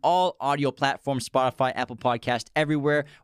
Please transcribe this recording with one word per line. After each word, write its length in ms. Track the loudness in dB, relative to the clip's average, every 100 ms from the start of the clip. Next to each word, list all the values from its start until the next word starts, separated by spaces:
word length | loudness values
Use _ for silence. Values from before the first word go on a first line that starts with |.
all 340 | 2 2 0 0
audio 320 | -2 0 -2
platforms, 580 | 0 -2 -2 -4 -6 -2
Spotify, 420 | 0 0 0 -2
Apple 200 | -2 -6
Podcast, 500 | -4 -2 -2 -2 -4 -2
everywhere. 500 | -2 0 0 0 0 -2 -12